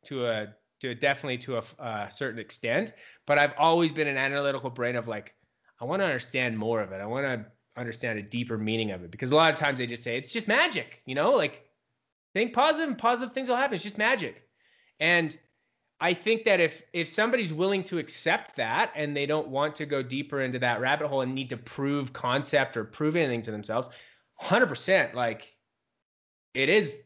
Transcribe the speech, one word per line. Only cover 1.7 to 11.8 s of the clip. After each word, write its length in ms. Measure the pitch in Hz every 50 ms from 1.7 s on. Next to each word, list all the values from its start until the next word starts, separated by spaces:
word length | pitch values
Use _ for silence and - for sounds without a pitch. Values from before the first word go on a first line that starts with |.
| - _
a 320 | 147 120 110 107 104 101
certain 300 | - - 143 131 113 117
extent, 540 | 107 - - - - 117 117 151 220 220 - - - - - _ _
but 120 | - 147 147
I've 160 | 143 147 143 -
always 340 | 147 165 165 170 170 160
been 160 | 143 151 151 143
an 100 | 139 135
analytical 520 | 131 135 139 143 143 143 135 135 123 135
brain 260 | 123 131 120 120 123
of, 140 | 120 113 113
like, 240 | 110 104 104 - _ _ _ _ _ _ _ _ _ _
I 40 | 120
wanna 200 | 127 160 190 196
understand 520 | 180 143 123 117 - - 131 127 123 113 110
more 240 | 107 110 117 113
of 120 | 104 95 95
it. 80 | 95
I 40 | 98
wanna 400 | 107 117 131 139 139 127 117 104 - _ _ _ _ _
understand 420 | - 123 120 110 117 - 120 113 107
a 60 | 104
deeper 340 | 104 110 120 120 117 117 110
meaning 340 | 107 107 113 113 113 107
of 120 | 98 90 90
it, 80 | 85
because 200 | 87 104 - 127
a 40 | 135
lot 160 | 151 165 165
of 80 | 151 156
times 200 | 156 143 139 127
they 80 | 123 120
just 160 | 120 113 -
say, 140 | 120 117 127
"It's 140 | 135 -
just 160 | - 233 220 214
magic, 540 | 208 262 320 359 240 175 120 - - - _
you 100 | - 131
know, 160 | 139 151 -
like, 360 | - 233 170 139 - - _ _ _ _